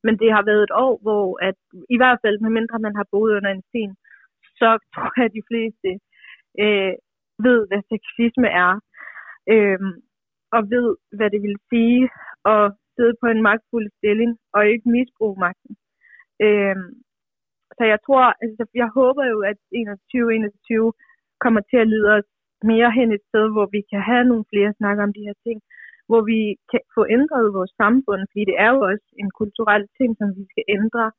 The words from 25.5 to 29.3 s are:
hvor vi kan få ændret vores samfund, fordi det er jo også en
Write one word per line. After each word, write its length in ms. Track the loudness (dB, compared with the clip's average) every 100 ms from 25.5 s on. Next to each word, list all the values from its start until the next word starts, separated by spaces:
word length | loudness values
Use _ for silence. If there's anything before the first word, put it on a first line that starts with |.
| -10 _ -20 -20 _ 0
hvor 140 | 0 2
vi 80 | 0 0 -6 _
kan 120 | -6 _ -2
få 60 | 2 2
ændret 380 | 2 0 0 -2
vores 140 | -8 0
samfund, 380 | 2 2 0 -6 -6
fordi 120 | -4 -2
det 60 | 2
er 60 | 2 2
jo 40 | 0
også 160 | -4 _ -10
en 80 | -10